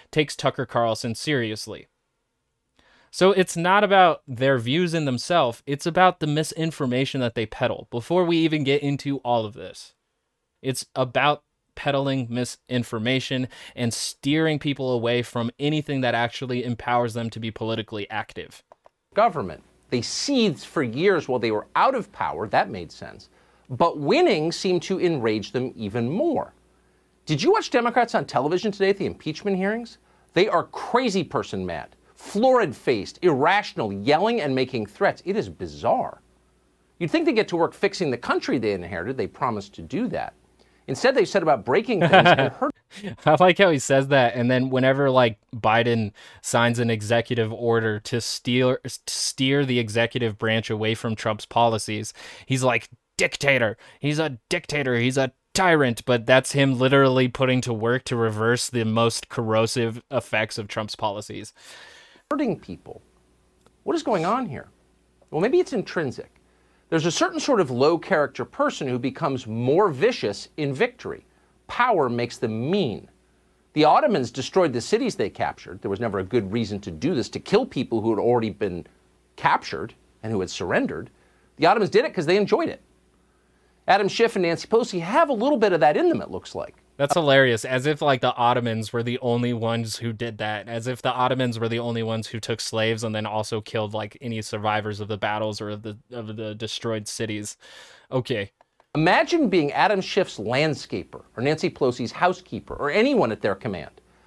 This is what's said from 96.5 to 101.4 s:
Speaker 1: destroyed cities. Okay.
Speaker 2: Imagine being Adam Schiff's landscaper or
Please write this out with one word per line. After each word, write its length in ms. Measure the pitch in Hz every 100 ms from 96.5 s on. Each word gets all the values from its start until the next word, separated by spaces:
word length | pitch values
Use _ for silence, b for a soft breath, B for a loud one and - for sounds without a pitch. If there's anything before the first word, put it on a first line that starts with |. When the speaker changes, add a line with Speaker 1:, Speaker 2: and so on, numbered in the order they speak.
Speaker 1:
destroyed 540 | 107 110 - 117 110 104
cities. 480 | - 110 107 107 - B B B B B
Okay. 400 | 131 - 117 95 _ _ _ _ 147
Speaker 2:
Imagine 540 | 165 233 320 330 247
being 220 | 180 143
Adam 300 | 135 180 196
Schiff's 360 | 185 202 175 -
landscaper 840 | 104 127 156 135 - 101 - - -
or 40 | -